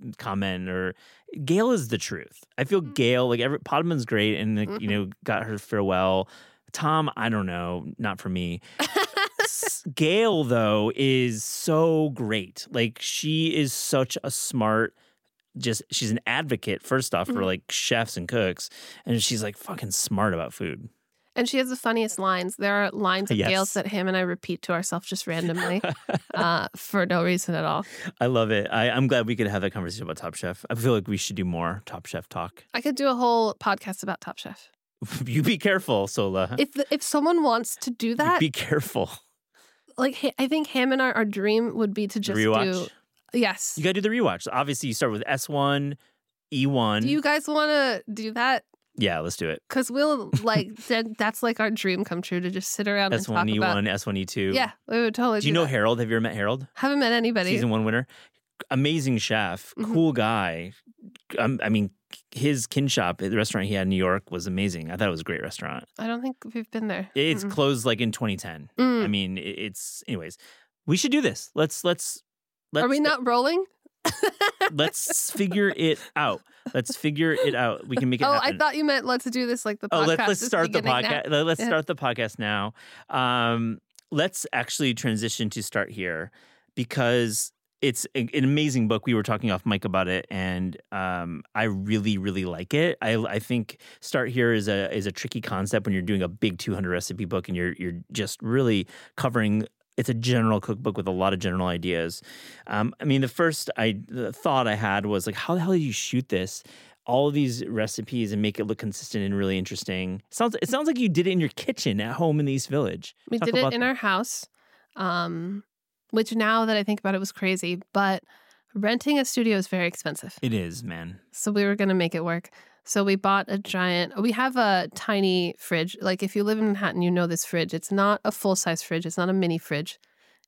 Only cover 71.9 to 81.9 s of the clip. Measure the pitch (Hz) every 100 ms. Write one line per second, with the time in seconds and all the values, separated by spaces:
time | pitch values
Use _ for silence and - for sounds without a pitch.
71.9 | 175 - - _ _ _ _ _ 147 240
72.9 | 285 302 277 254 240 269 349 381 _ _
73.9 | _ 330 - 392 - 403 - 392 147 320
74.9 | - - - - - 196 196 202 - 160
75.9 | - - 151 139 87 _ _ 247 131 -
76.9 | - 151 147 160 151 143 120 117 - 135
77.9 | 123 127 127 277 285 269 190 302 294 302
78.9 | 269 247 247 254 247 240 240 214 208 208
79.9 | 165 156 160 208 190 247 190 165 180 135
80.9 | 127 117 147 139 147 165 165 233 160 151